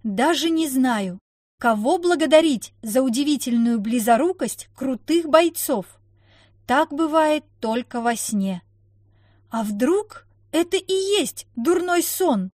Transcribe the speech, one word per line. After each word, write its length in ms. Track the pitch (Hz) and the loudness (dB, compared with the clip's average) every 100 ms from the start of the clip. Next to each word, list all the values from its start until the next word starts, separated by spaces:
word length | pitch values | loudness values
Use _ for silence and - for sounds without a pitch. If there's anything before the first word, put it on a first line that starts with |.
Даже 440 | 220 196 285 302 330 | -4 0 0 2 0
не 200 | 320 320 | 0 0
знаю, 500 | 262 254 220 190 185 _ _ _ _ | 0 0 0 -4 -8 _ _ _ _
кого 400 | 240 214 233 359 | 0 0 0 0
благодарить 720 | 349 339 311 311 320 240 - _ | 2 2 4 4 4 -2 -6 _
за 200 | 220 226 | -2 0
удивительную 800 | 262 233 285 285 254 233 233 233 | 0 0 0 -2 0 0 2 0
близорукость 880 | 208 247 220 226 339 370 277 - - - | 0 -2 4 4 2 -2 -6 -6 -16 -8
крутых 520 | 269 - - 330 320 | -6 -6 0 0 4
бойцов. 580 | 311 339 320 - 233 175 _ _ _ _ _ _ _ - | 4 2 -2 -4 -4 -6 _ _ _ _ _ _ _ 0
Так 240 | 262 311 | 0 0
бывает 520 | 294 320 320 311 302 _ _ | -2 0 2 2 0 _ _
только 420 | 226 233 240 240 | -4 -4 -6 -4
во 140 | 233 | -4
сне. 480 | 233 - 208 190 180 _ _ _ _ _ _ _ _ _ | -4 -4 -2 -2 -6 _ _ _ _ _ _ _ _ _
А 140 | 226 | -6
вдруг 640 | 214 202 254 392 427 - _ _ _ | -6 -2 0 0 -2 -18 _ _ _
это 240 | 311 339 381 | -2 0 -2
и 160 | 370 | -2
есть 560 | 381 392 403 269 - - - | -2 0 0 -2 -8 -14 -4
дурной 480 | 247 370 359 349 | 0 0 2 0
сон? 460 | 349 - 359 220 185 | -2 -2 0 0 -4